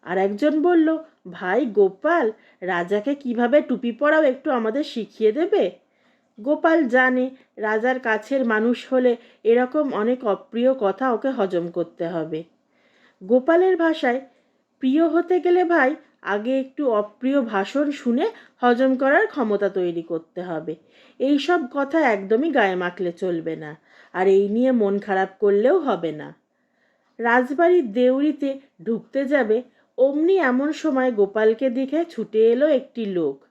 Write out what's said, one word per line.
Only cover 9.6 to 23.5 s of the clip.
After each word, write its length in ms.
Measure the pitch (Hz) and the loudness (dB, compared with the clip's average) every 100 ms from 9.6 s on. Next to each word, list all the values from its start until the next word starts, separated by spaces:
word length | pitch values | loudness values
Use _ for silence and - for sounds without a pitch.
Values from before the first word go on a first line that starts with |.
| 254 302 285 | 2 0 -2
অনেক 320 | 196 220 254 247 | -2 -2 -2 -2
অপ্রিয় 480 | 190 - 226 254 | -4 -4 -2 0
কথা 400 | 262 196 190 262 | 2 -2 0 -2
ওকে 160 | 226 269 | -2 -2
হজম 380 | 254 190 180 170 | -2 -2 -2 -4
করতে 400 | 175 170 - 165 | -6 -8 -6 -6
হবে। 360 | 170 160 156 165 _ _ _ _ _ _ _ | -6 -6 -8 -10 _ _ _ _ _ _ _
গোপালের 540 | 190 254 254 330 370 359 | 0 0 4 2 4 2
ভাষায়, 440 | 330 311 262 247 262 _ _ _ _ _ | 0 0 -2 -2 -8 _ _ _ _ _
"প্রিয় 280 | 262 285 330 | -2 2 2
হতে 320 | 320 339 359 | 0 0 0
গেলে 240 | 339 349 | 2 2
ভাই 320 | 339 339 262 311 _ _ | 2 2 2 0 _ _
আগে 380 | - 202 220 269 | -6 -4 -2 -2
একটু 320 | 262 - 285 | -4 -4 -2
অপ্রিয় 500 | 208 208 _ 254 277 | 0 -2 _ -2 -2
ভাষণ 500 | 226 208 196 269 285 | 0 -4 -2 -2 -2
শুনে 380 | 277 247 240 440 440 - _ | -4 -4 -2 -2 -6 -20 _
হজম 340 | 247 240 262 262 | 0 2 2 2
করার 320 | 269 311 427 | 2 2 0
ক্ষমতা 420 | 302 226 202 202 | -2 -2 0 -2
তৈরি 320 | 196 180 170 | -2 -4 -4
করতে 400 | 165 165 - - | -6 -8 -8 -12
হবে। 340 | 175 160 165 160 _ _ _ _ | -8 -8 -8 -12 _ _ _ _
এই 200 | 262 285 | 0 0
সব 220 | 311 349 254 | 2 -2 -2
কথা 400 | 277 277 320 277 | -4 -2 2 2
একদমই 400 | 208 196 220 330 | 0 0 0 2
গায়ে 240 | 277 202 185 | 2 0 0
মাখলে 360 | 175 175 175 | -4 -4 -6
চলবে 440 | 170 185 170 165 | -4 -4 -4 -6